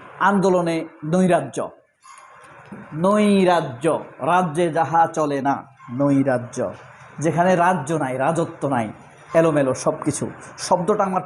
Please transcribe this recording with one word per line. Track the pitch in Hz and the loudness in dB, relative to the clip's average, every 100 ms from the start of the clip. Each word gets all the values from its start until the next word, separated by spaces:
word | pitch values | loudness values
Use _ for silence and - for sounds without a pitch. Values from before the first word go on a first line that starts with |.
| - - | -20 -2
আন্দোলনে | 185 202 190 180 165 165 - - | 2 4 2 2 0 -4 -6 -10
নৈরাজ্য। | 151 180 180 165 123 127 98 - _ _ - - - - - - - - - | -2 2 4 2 0 -6 -8 -12 _ _ -20 -20 -20 -20 -20 -20 -20 -20 -12
নৈরাজ্য, | 151 185 208 208 196 180 170 143 120 156 117 - - | -2 0 2 4 4 4 2 0 -4 -2 -2 -6 -6
রাজ্যে | 135 180 175 151 170 | 0 0 0 0 0
যাহা | 156 143 165 165 | 0 0 2 2
চলে | 165 147 139 | 0 -2 -2
না, | 139 110 - - - | -2 -4 -8 -20 -12
নৈরাজ্য। | 123 143 139 135 123 117 120 95 95 - - - - | -2 2 4 2 0 -4 -6 -6 -8 -20 -20 -20 -4
যেখানে | 160 156 180 170 | -2 2 2 4
রাজ্য | 170 185 135 | 2 0 -2
নাই, | 160 131 131 | -4 -4 -2
রাজত্ব | 139 165 165 - 143 | -2 0 -4 -6 -4
নাই, | 123 107 - - - - | -2 -4 -10 -20 -20 -2
এলোমেলো | 165 165 147 131 | 2 2 2 0
সব | 127 - 156 | 0 -4 -2
কিছু। | 147 - 110 - - - | -4 -4 -8 -10 -20 -14
শব্দটা | - 180 175 208 | -2 0 0 0
আমার | 190 185 | 0 -4